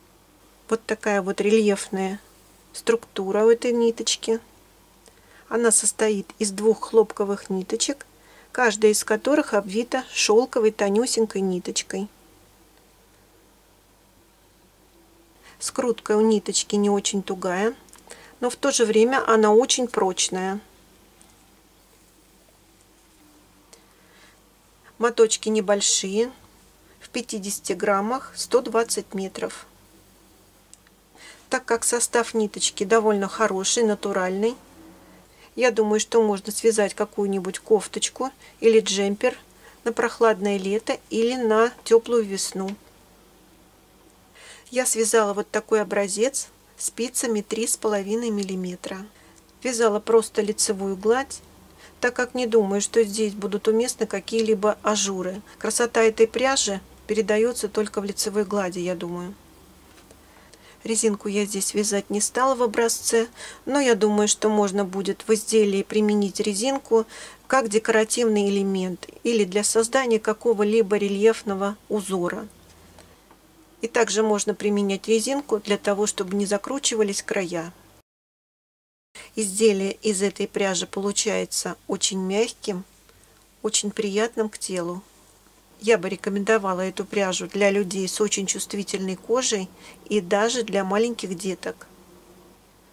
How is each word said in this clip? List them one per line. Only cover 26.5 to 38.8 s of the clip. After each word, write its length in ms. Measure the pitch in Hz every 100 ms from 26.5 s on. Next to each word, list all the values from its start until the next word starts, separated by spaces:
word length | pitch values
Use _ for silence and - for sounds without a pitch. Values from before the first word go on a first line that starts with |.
| _ _ _ _ -
в 100 | -
пятидесяти 640 | 247 226 214 196 - -
граммах 600 | 185 208 196 208 269 - -
сто 260 | - 247
двадцать 520 | 247 226 226 - -
метров. 540 | 196 190 - 196 - - _ _ - _ _ _ _ _ _ _ - _ _ _ - - - -
Так 160 | 254 -
как 180 | 233
состав 500 | - 240 - 247 226
ниточки 500 | 226 208 185 - -
довольно 440 | 196 226 214 202 196
хороший, 560 | - 214 190 190 240
натуральный, 720 | 220 202 202 196 185 190 220 262 - - - - - - - - - -
я 140 | 247
думаю, 300 | 220 208 214
что 220 | - 233
можно 280 | 214 196 208
связать 440 | - 226 214 196 -
какую-нибудь 640 | 208 - 202 196 185 -
кофточку 720 | - 214 - 214 - - 262 - - -
или 200 | 226
джемпер 580 | 220